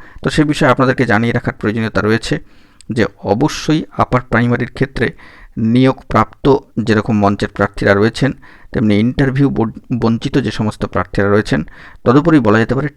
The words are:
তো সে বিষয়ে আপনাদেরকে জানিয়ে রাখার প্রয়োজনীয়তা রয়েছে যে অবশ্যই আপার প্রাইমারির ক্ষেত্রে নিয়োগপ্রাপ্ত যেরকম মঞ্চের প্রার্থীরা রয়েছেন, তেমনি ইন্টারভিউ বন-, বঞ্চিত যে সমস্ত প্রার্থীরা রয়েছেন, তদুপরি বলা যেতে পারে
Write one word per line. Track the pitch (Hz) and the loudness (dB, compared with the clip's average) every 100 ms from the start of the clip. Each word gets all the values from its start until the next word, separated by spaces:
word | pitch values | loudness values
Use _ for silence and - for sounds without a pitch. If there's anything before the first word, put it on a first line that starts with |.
| - - | -16 -8
তো | - | -4
সে | - | 0
বিষয়ে | 151 147 143 | 0 2 0
আপনাদেরকে | 123 127 127 120 | 2 0 0 2
জানিয়ে | 107 117 | 2 2
রাখার | 117 - | -2 -4
প্রয়োজনীয়তা | - 107 113 113 98 | -4 -4 -2 -4 -2
রয়েছে | 104 110 - 160 - - - _ - | 0 -2 -2 -6 -6 -20 -20 _ -8
যে | 117 104 - | -2 -2 -4
অবশ্যই | - 107 147 - - 156 - - | -4 0 0 -2 -2 -2 -2 -4
আপার | - 123 | -2 -2
প্রাইমারির | - 110 120 120 123 | 0 -2 0 -2 -4
ক্ষেত্রে | - 131 - 147 - - - - - | -4 -4 -2 -4 -6 -20 -20 -16 -4
নিয়োগপ্রাপ্ত | 113 120 131 127 - 113 110 - 147 135 - - | 0 4 2 0 -2 0 0 -2 0 0 0 -6
যেরকম | 110 107 101 107 | 0 0 0 2
মঞ্চের | 101 101 104 | 2 0 -4
প্রার্থীরা | - 101 - 101 | -2 -4 0 0
রয়েছেন, | 101 110 - 139 - - - - | 2 2 0 -4 -4 -16 -20 -8
তেমনি | - 107 104 | -2 2 2
ইন্টারভিউ | 117 - 135 131 139 | 0 0 0 2 0
বন-, | 104 110 - - | 0 -4 -6 -6
বঞ্চিত | 123 113 113 143 139 | -2 0 0 -2 -2
যে | 107 | -2
সমস্ত | - 104 - 101 | -4 -4 -4 -6
প্রার্থীরা | 98 90 - 101 | -4 -4 -2 2
রয়েছেন, | 104 104 - - - - - | 2 0 -4 -4 -14 -20 -4
তদুপরি | 107 131 165 156 | 2 2 4 2
বলা | 110 107 | 4 2
যেতে | 113 127 | 2 -2
পারে | 151 | -4